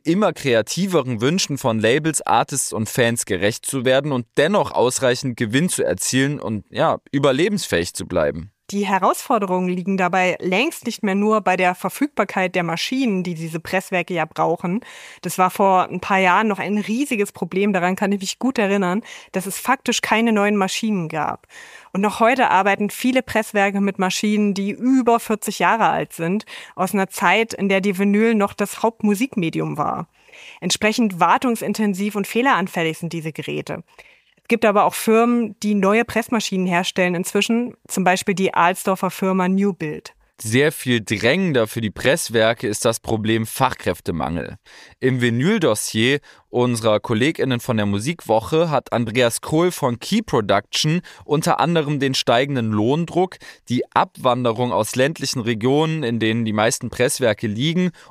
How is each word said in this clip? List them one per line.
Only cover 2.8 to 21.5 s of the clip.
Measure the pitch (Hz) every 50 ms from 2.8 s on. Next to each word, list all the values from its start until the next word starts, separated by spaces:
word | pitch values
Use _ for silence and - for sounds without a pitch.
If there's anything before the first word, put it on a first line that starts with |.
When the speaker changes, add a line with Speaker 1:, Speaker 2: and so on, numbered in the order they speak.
| 110 -
Speaker 1:
Fans | - 135 117 117 117 117 -
gerecht | - 98 85 95 107 113 - -
zu | - 139 135 117
werden | 131 131 135 139 151 135
und | 123 117 - -
dennoch | - 143 175 208 190 117 - -
ausreichend | 85 113 123 - - 135 123 123 - - 131 117 -
Gewinn | 120 104 113 139 175 180
zu | - - -
erzielen | - 90 92 - - - 131 135 143 147 -
und, | - 104 110 101 - _
ja, | - 117 156 151 117 - _ _ -
überlebensfähig | 143 139 139 127 135 175 214 202 180 - - - 85 87 - -
zu | - 95
bleiben. | - 87 85 78 73 69 82 80 104 _ _ _ -
Speaker 2:
Die | 196 202 202
Herausforderungen | 196 202 - 190 240 359 - - - 254 214 202 180 185 185 185 180
liegen | 180 185 175 196 190 185
dabei | 185 175 185 185 180 180 - -
längst | - 185 185 202 262 330 - - -
nicht | 240 220 - -
mehr | 202 190
nur | 196 208 214 214 214 190
bei | 185 185 180
der | 185 180 180
Verfügbarkeit | - - 180 - - 277 302 _ - 208 - - 202 185 180 -
der | 180 175
Maschinen, | 165 165 165 - - 254 262 269 226 196 185 175
die | 180 170
diese | 156 165 160 165 165
Presswerke | - - 185 190 - - 190 180 170 - 185
ja | 165 156
brauchen. | 156 - - 160 165 170 - - 175 185 247 - - - - - - - -
Das | - 180 -
war | - 185 185
vor | - - 202 196 190 185 170 -
ein | - 185
paar | - - 202 190
Jahren | 190 180 175 202 220 220
noch | 196 -
ein | 131 175 208 214
riesiges | 190 202 220 247 294 - 254 202 202 -
Problem, | - - 190 165 - 190 202 214 190
daran | 180 170 180 190
kann | - 208 190 202
ich | 190 190
mich | - - -
gut | - 262 262 240
erinnern, | 208 190 202 202 190 175 180 220 - - - - - - -
dass | 190 180
es | 196 - -
faktisch | - 240 262 - - 247 220 -
keine | - - 220 220 233 233 220
neuen | 202 202 208 208
Maschinen | 202 190 190 - - 226 220 214 185 165 156
gab. | 160 156 147 - - - _ _